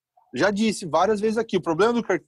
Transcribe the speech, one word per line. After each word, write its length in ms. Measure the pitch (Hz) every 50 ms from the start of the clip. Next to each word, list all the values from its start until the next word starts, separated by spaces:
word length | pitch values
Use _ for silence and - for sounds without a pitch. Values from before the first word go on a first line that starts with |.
| _ _ _ _ _ _ -
Já 160 | 123 156 196
disse 360 | 208 196 226 220 185 - -
várias 340 | 160 135 160 180 202 220 202
vezes 180 | 202 226 214 233
aqui, 200 | 220 - - 185
o 40 |
problema 320 | - - 160 156 196 226 240
do 100 | 240 220
Kirk 220 | - 190 165 -